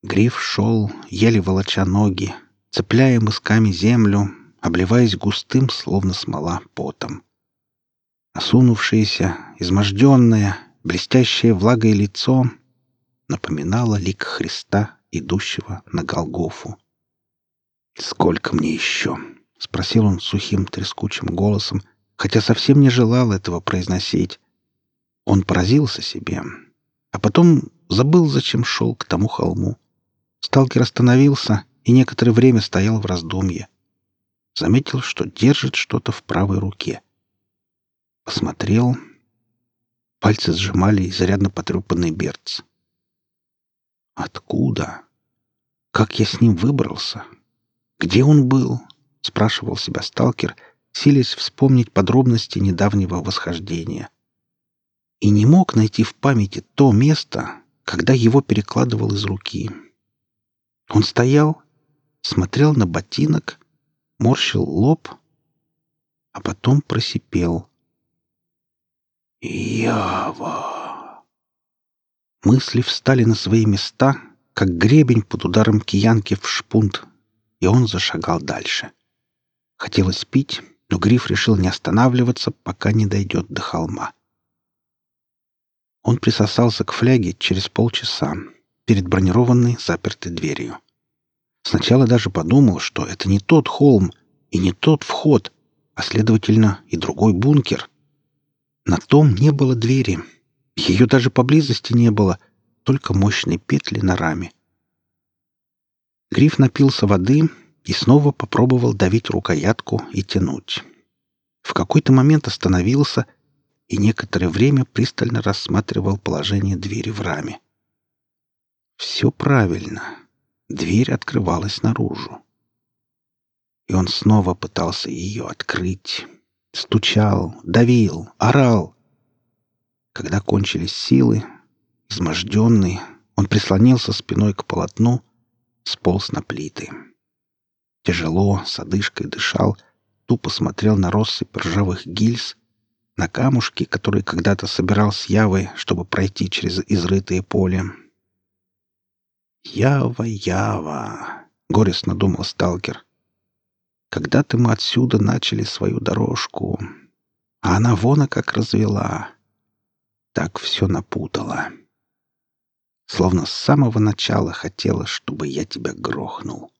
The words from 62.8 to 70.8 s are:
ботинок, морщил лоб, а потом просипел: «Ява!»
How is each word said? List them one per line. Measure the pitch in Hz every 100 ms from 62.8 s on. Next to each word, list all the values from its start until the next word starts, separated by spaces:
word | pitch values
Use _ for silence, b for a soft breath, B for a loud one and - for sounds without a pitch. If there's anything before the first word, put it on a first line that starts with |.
| 95
ботинок, | 82 - - 151 156 - - _ _ _ _ _ _
морщил | 117 131 - 104
лоб, | 78 78 123 160 - - _ _ _ _ _ _ _ _ _ _ _
а | -
потом | - - 120 143
просипел: | - 110 - - _ - 87 82 - _ _ _ _ _ _ _ _ _ _ _ _ _ _ _ _ _
«Ява!» | - - - 113 113 110 - - - - - - - -